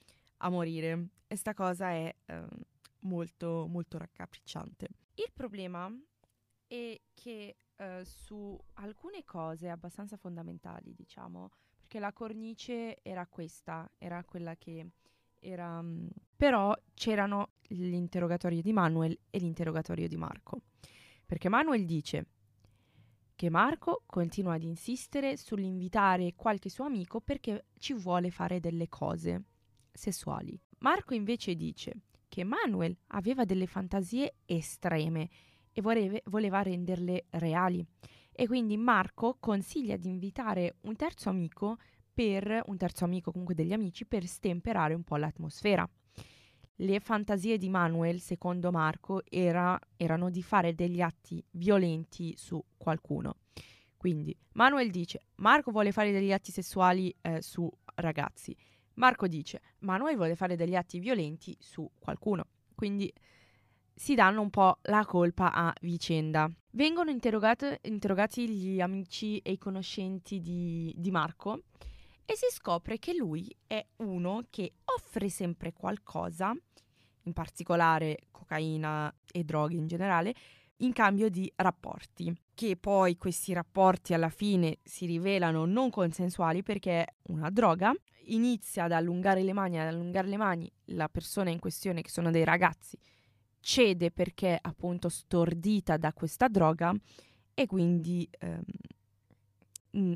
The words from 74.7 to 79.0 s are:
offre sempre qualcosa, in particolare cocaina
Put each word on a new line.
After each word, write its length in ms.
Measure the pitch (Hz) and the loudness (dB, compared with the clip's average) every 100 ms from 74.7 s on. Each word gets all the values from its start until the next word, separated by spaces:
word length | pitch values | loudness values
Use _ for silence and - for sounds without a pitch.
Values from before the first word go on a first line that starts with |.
| - - | -8 -4
offre 440 | 508 - - 196 | -4 -4 -4 -4
sempre 440 | - 180 170 170 | -2 -4 -4 -8
qualcosa, 840 | - 190 202 - - 175 165 190 269 - _ _ _ _ _ | -6 -6 -6 -6 -6 -4 -2 -2 -2 -8 _ _ _ _ _
in 100 | - | -10
particolare 840 | 170 165 - 170 170 165 160 160 151 - | -8 -8 -6 0 4 6 4 2 -4 -8
cocaina 800 | - - 156 160 156 156 151 | -20 -6 -4 -2 -2 -2 -2